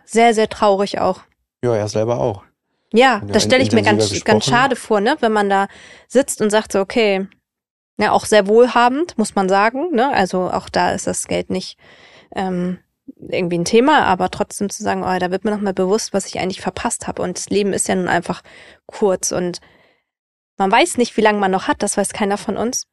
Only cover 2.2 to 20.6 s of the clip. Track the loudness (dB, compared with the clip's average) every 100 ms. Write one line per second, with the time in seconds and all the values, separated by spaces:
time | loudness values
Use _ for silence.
2.2 | -2 -4 -12 _ _ _ _ 4 4 2
3.2 | 0 0 2 2 2 2 2 2 2 -2
4.2 | 0 0 2 2 2 -2 -2 0 0 0
5.2 | 0 0 0 0 -2 -6 -20 -20 -2 0
6.2 | 0 -2 0 0 0 -2 -2 0 2 0
7.2 | -4 _ _ _ _ _ _ -4 0 0
8.2 | 4 4 6 6 6 4 2 2 -4 -4
9.2 | -2 0 2 4 2 0 -2 0 0 0
10.2 | 0 -2 -2 -4 -4 -2 0 -2 -4 -6
11.2 | -4 -4 -4 -6 -8 -16 -20 -20 -20 -20
12.2 | -12 -6 -4 -4 -4 -6 _ _ -20 -20
13.2 | -8 -4 -2 -2 2 4 4 4 4 2
14.2 | 0 -4 -6 -6 -8 -6 -6 -4 -2 -2
15.2 | -2 -2 -2 -2 -2 -2 0 0 -2 -6
16.2 | -6 -6 -6 -6 -8 -6 -6 -6 -8 -6
17.2 | -6 -6 -2 0 0 -2 -2 -2 0 -2
18.2 | -2 -8 -12 -20 -20 -20 -18 -2 0 0
19.2 | -2 -4 -4 -6 _ _ _ _ _ _
20.2 | _ _ _ -4